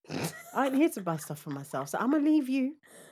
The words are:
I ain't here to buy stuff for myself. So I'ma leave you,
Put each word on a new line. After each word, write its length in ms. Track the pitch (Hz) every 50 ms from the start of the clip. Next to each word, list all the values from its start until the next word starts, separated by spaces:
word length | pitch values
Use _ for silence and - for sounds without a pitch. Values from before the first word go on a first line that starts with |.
| _ - - - - 165 - - - - -
I 120 | 226 269
ain't 80 | 269 269
here 140 | 269 320 320
to 120 | - 208
buy 140 | 180 175 160 151
stuff 200 | - - 151 -
for 120 | - 156
myself. 380 | 139 139 139 - - 131 139 -
So 80 | - -
I'ma 180 | 208 254 311
leave 320 | 302 285 311 311 311 262 254
you, 280 | 262 269 254 269 311 - _ - - - - -